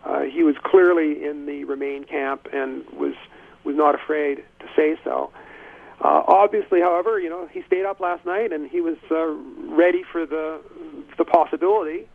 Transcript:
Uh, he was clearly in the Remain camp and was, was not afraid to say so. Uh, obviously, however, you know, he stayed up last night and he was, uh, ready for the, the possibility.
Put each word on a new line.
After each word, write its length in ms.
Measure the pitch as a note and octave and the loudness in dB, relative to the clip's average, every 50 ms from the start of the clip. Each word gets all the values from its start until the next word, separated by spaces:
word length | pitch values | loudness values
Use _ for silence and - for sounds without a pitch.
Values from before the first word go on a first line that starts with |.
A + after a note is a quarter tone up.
| - | -6
Uh, 180 | - - C#3+ | -4 -4 -2
he 200 | C#3 C3+ C3 E3 | -4 -4 0 2
was 140 | E3 D#3 C#3+ - | 2 2 2 0
clearly 640 | - - - F#3+ F3+ F3+ F3+ E3 D#3+ D3+ D3 - - | -2 6 6 8 8 8 6 4 2 0 -2 -2 -6
in 220 | D3 D3 D3 C#3+ | -8 -8 -8 -10
the 180 | D3 D3 C#3+ C#3+ | -10 -10 -10 -8
Remain 400 | C#3 C#3 C3+ C#3 C#3 C#3 C#3 C#3 | -8 -6 -6 -6 -6 -6 -8 -10
camp 440 | - - D3 C3+ C#3 C#3 C3+ _ - | -8 -6 -6 -4 -4 -6 -8 _ -8
and 340 | - C#3 C3+ C3+ C3 C3+ C3 - | -6 -6 -4 -4 -6 -10 -12 -14
was, 240 | - C#3 C#3+ C#3+ C3+ - - - - - - - - _ _ | -8 -6 -4 -4 -4 -8 -16 -20 -20 -20 -20 -20 -20 _ _
was 120 | D3+ C#3 | -4 0
not 180 | D3+ D3+ D3 C#3 | 2 2 2 2
afraid 500 | C#3 - - D#3 D3+ D3 C#3+ C#3+ C3+ - - _ _ | 0 -2 -4 -2 -2 -2 -2 -4 -6 -10 -20 _ _
to 60 | - - - | -20 -2 0
say 220 | - D#3 D3+ D#3+ - - | 2 2 2 0 -2 -4
so. 260 | - - C2 - - - - - - - - - - - - - - - - | -6 -4 -4 -6 -6 -10 -20 -20 -20 -20 -20 -20 -20 -20 -20 -20 -20 -16 0
Uh, 220 | - C#3+ D3+ - - | 2 4 4 4 6
obviously, 540 | - - F#3+ G3+ G3+ G#3 G#3+ G3 - F#3+ F3 | 6 6 6 6 4 4 -2 -2 2 2 2
however, 380 | F3 F3 E3+ F3 F3+ G#3+ A3+ G3+ | 2 2 2 0 0 -2 -2 -2
you 100 | F3+ E3 | -4 -6
know, 200 | E3 F3+ F3 D#3+ | -8 -10 -12 -12
he 120 | - F#3 | -12 -14
stayed 220 | - _ F#3 F#3 F#3+ | -4 _ -2 -2 -2
up 140 | G3 G3 - | -4 -4 -4
last 240 | F#3+ F3 F3 E3+ _ | -4 -4 -4 -4 _
night 280 | F3+ F3+ G3+ A#3 A3 | -4 -4 -2 -2 -2
and 180 | E3+ D3+ D3 C#3 | -4 -6 -8 -4
he 100 | - F3 | -4 -4
was, 160 | E3+ E3 D#3+ D3 - - | -2 -2 -4 -6 -6 -4
uh, 160 | E3 D#3+ D#3+ D#3+ D3+ D3+ - - - - - - D#3 | -2 -2 -2 -2 -4 -8 -10 -16 -16 -14 -12 -2 2
ready 280 | D#3 E3+ F3+ F3 F3+ | 4 4 4 4 2
for 220 | F3+ - - E3+ E3 | -4 -4 -6 -6 -6
the, 340 | D3 D3 D#3+ D#3 D#3 D#3+ D3+ - - - - E3 D#3+ D3 C3+ C#3+ - - | -4 -4 -6 -6 -6 -8 -10 -16 -20 -20 -18 -18 -16 -16 -18 -18 -18 -4
the 80 | - F3 | -4 -2
possibility. 840 | - - E3+ D#3 - - D#3 E3 F#3 G#3 A3 F3+ D3+ D#3+ F#3 A3 - - | 2 4 2 2 2 -2 -2 0 2 2 0 0 -4 -8 -10 -12 -14 -20